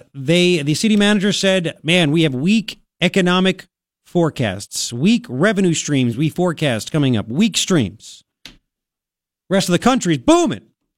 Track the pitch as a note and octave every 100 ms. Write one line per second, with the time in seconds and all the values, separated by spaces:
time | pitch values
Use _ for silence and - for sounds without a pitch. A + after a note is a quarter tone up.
0 | - C#3 C3 F3 F3+ F3 C#3+ D3+ A3 G#3+
1 | G3+ G#3 G3+ - G3 F#3+ E3 - D3 F3+
2 | D#3 E3 D#3+ B2+ E3 A3+ - - _ _
3 | F3+ G3 F3+ F3+ F#3+ F#3 - _ _ _
4 | _ F3 D#3+ - A2+ F#2 - - - A#2+
5 | E3+ A#3+ A#3+ B2+ G3 G3 F#3 D#3+ - C#3+
6 | B2 A2+ D#3+ - F3+ D#3+ D3+ A2+ - D#3+
7 | C#3 A2+ G2 C3 A3 - - F3+ G2 -
8 | - - _ _ - - _ _ _ _
9 | _ _ _ _ - G3 - F3 A#3 B3+
10 | F3 D3 - E4+ D#4+ G#2+ - _ _